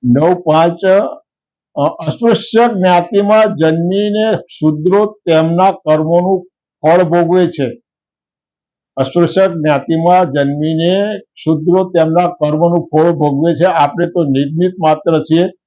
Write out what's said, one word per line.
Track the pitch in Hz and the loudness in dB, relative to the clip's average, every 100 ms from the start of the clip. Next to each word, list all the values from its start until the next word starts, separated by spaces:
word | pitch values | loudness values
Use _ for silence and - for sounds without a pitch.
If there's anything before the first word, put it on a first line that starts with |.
નવ | 123 123 160 | 2 2 2
પાંચ, | 180 160 156 170 175 196 190 214 - _ _ _ _ _ - | 0 0 2 2 0 0 2 0 -8 _ _ _ _ _ -4
અ, | 143 - - | -4 -4 -8
અસ્પૃશ્ય | - 233 220 - 220 240 | -2 0 0 0 0 0
જ્ઞાતિમાં | 208 185 180 175 202 202 214 214 151 | 2 2 2 0 -2 2 2 2 2
જન્મીને | 160 160 175 190 208 208 220 | 0 0 -2 -2 -2 -2 -2
શૂદ્રો | 208 - - 156 151 160 196 208 214 - | -2 -6 -4 -2 0 0 0 0 -4 0
તેમના | 160 160 170 190 | 2 2 2 0
કર્મોનું | 190 156 156 156 170 180 190 180 _ _ _ | 0 -2 0 2 0 0 -2 -4 _ _ _
ફળ | 151 175 | 0 2
ભોગવે | 175 175 165 180 175 | 2 2 2 2 0
છે. | - 131 117 _ _ _ _ _ _ _ _ _ _ _ - | -2 -6 -6 _ _ _ _ _ _ _ _ _ _ _ -6
અસ્પૃશ્ય | 135 175 170 - 190 | -4 0 0 2 0
જ્ઞાતિમાં | 170 156 143 139 160 165 180 180 | 0 -2 -2 -2 -2 2 2 2
જન્મીને | 139 139 143 156 160 165 190 202 208 | 0 -2 -2 -2 -2 0 0 -2 -6
શૂદ્રો | - _ - 160 160 180 | -12 _ -4 -2 0 0
તેમના | 190 180 160 165 180 | 0 0 0 0 -2
કર્મનું | - 151 156 170 175 - | -2 -4 0 0 0 -2
ફળ | 151 165 | 0 0
ભોગવે | 165 147 139 165 | 2 0 0 -2
છે. | 156 | 0
આપણે | 175 165 147 147 170 | 0 2 0 0 -4
તો | 175 | -2
નિમિત્ત | 151 135 143 160 180 185 | -2 0 -2 -2 -4 -2
માત્ર | 160 156 160 160 | -2 0 0 -2
છીએ. | 151 160 185 - | 0 0 0 -6